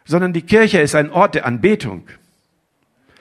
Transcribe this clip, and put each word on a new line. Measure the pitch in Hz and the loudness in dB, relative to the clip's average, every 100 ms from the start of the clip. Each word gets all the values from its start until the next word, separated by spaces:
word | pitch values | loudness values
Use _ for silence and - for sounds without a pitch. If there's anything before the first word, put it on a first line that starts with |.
| _ | _
sondern | 170 180 | -2 -2
die | 170 | -4
Kirche | 160 214 220 190 | 0 2 4 2
ist | 147 151 | 0 0
ein | 151 | -2
Ort | - 196 147 | 0 0 0
der | 127 | -4
Anbetung. | 120 165 214 120 90 - - _ _ _ _ _ _ _ _ _ _ | -2 0 0 -4 -12 -16 -20 _ _ _ _ _ _ _ _ _ _